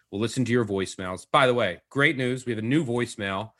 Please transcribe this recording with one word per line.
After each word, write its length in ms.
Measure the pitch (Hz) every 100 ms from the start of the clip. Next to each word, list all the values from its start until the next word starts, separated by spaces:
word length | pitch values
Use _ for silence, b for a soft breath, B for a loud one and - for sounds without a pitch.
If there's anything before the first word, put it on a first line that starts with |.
| b
we'll 80 | 101
listen 240 | 113 131
to 80 | 113
your 140 | 120 104
voicemails. 600 | 98 90 - 92 92 -
By 160 | 147 131
the 60 |
way, 260 | 120 98 85 _
great 280 | 135 147 135
news, 280 | 123 127 123
we 60 |
have 80 | 107
a 80 | 113
new 160 | 156
voicemail. 680 | 120 120 120 - 98 95 107